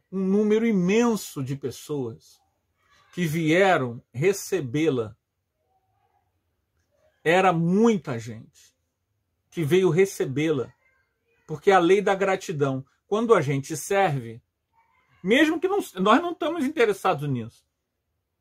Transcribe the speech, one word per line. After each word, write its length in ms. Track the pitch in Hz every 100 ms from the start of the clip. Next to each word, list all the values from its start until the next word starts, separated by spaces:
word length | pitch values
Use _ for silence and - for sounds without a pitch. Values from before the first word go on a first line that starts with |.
| _
um 80 | 190
número 460 | 190 202 214 220 233
imenso 760 | 196 175 220 240 208 - 147
de 120 | 131 139
pessoas 840 | 127 - - 147 117 - _ _ _ _ _ _ _ _ _
que 120 | 175 165
vieram 760 | 165 156 175 196 165 123 117 _
recebê-la. 1040 | 120 185 196 - 180 131 147 160 127 107 - _ _ _ _ _ _ _ _ _ _ _ _ _ _ _ _ _ _ _ _
Era 280 | 151 185 190
muita 640 | 165 170 196 233 202 - 117
gente 580 | 113 113 - _ _ _ _ _ _ _ _ _ _
que 120 | 175
veio 260 | 143 180 185
recebê-la, 840 | 160 196 - 170 131 160 139 113 _ _ _ _ _ _ _ -
porque 260 | 151 196
é 20 |
a 60 | 190
lei 220 | 170 202
da 140 | 196 185
gratidão. 720 | 190 190 - 151 139 131 - _ -
Quando 260 | 208 226
a 80 | 196
gente 340 | 139 139 139 156
serve, 680 | - 196 185 135 113 117 _ _ _ _ _ _ _ _
mesmo 360 | 175 262 311 339
que 80 | 370
não, 120 | 403 - 185
nós 260 | 202 262
não 100 | 349
estamos 320 | 339 311 339
interessados 640 | 262 311 220 190 190 151 147
nisso, 380 | 123 113 _ _ _ _ _ _ _ _ _